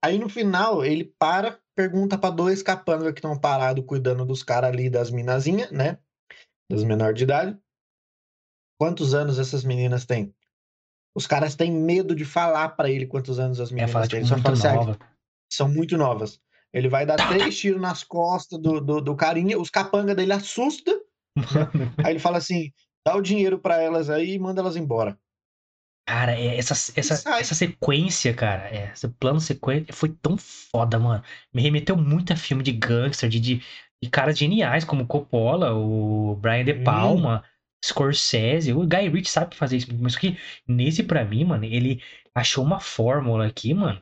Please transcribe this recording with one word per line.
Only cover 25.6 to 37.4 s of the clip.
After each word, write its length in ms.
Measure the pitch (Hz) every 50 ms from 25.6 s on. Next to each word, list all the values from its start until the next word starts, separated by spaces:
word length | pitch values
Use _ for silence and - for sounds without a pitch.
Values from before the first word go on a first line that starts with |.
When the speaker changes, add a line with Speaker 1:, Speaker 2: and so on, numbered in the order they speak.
| _ _ _ _ _ _ _ _ _ -
Speaker 2:
Cara, 300 | 120 120 123 120 120 120
é, 180 | 120 120 123 123
essa, 160 | 120 - 139 127 - - -
Speaker 1:
E 40 | -
Speaker 2:
essa, 160 | 143 - 156
Speaker 1:
sai. 260 | 147 - 294 - 233
Speaker 2:
essa 140 | 233 - 160
sequência, 760 | - 185 170 - _ - - 139 143 165 190 170 - - 131 117
cara, 360 | 123 - 107 101 92 92 101
é, 220 | 110 107 101 98 -
esse 140 | - - 123
plano 320 | 120 _ - 131 139 160
sequência 520 | 160 - 147 - - - 131 147 156 - -
foi 160 | - - 156
tão 280 | 160 - _ 151 180 202
foda, 600 | - - - - - - - - 117 117 113 113
mano. 240 | 117 120 117 104 - - - - - _ _
Me 80 | 127 120
remeteu 320 | 147 147 151 151 - 190 175
muito 340 | 156 139 147 160 180 180
a 40 | 175
filme 260 | 160 - - 143 131
de 100 | 135 135 123
gangster, 540 | 113 107 - 120 117 123 139 147 - - 117
de, 120 | 113 117
de, 160 | 113 123 127 120 - - - - - _ _ _ -
de 60 | 120
caras 260 | - 151 135 143 156 156
geniais, 460 | 147 147 190 220 202 127 120 156 160
como 220 | - 156 139 123 120
Coppola, 640 | - 147 147 - - 120 113 117 143 175 180 131 113
o 640 | 110 110 107 110 110 107 107 107 107 107 107 104
Brian 280 | 104 101 113 113 120 127
De 100 | 131 143
Speaker 1:
Hum. 100 | 120 127
Speaker 2:
Palma, 600 | 123 110 107 110 - 208 185 165 123 113 107